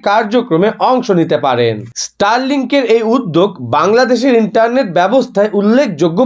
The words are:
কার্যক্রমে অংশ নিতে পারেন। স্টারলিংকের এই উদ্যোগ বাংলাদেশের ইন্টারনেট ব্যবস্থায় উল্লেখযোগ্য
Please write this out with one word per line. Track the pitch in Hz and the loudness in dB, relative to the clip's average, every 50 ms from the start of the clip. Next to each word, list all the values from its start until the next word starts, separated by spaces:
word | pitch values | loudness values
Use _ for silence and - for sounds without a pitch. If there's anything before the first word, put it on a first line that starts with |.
| - 208 | -2 -2
কার্যক্রমে | 202 226 226 202 220 247 - - 160 165 196 233 - - 185 233 | 0 0 0 0 -2 -2 0 0 0 0 0 0 -2 0 0 0
অংশ | 262 254 - - | 0 0 0 0
নিতে | 190 170 160 170 160 | 0 0 0 0 0
পারেন। | - 143 135 123 120 120 113 110 107 117 117 - - - | -2 0 0 0 0 0 0 -2 -4 -8 -12 -12 -12 -12
স্টারলিংকের | - _ - 202 208 233 254 262 254 285 269 254 - 285 277 247 214 226 | -10 _ -2 0 0 0 0 0 -2 -2 -2 -2 0 0 0 2 2 2
এই | 233 214 220 233 | 2 2 0 0
উদ্যোগ | 269 254 175 143 170 190 202 180 131 123 113 135 | 0 -2 -2 0 0 0 0 -2 -6 -6 -4 -2
বাংলাদেশের | 147 165 190 220 254 262 233 254 220 254 277 240 226 220 | 0 0 2 2 2 2 2 0 0 2 2 2 2 2
ইন্টারনেট | 202 - 226 226 233 240 269 262 185 156 175 | 0 0 0 0 2 0 -2 -2 0 0 0
ব্যবস্থায় | 180 196 247 269 - - - 196 208 214 - 202 | 0 2 2 0 0 0 0 -2 -2 0 0 0
উল্লেখযোগ্য | 196 208 233 269 294 220 175 135 175 165 165 196 262 | 2 2 2 2 2 0 0 -2 -2 0 0 0 -2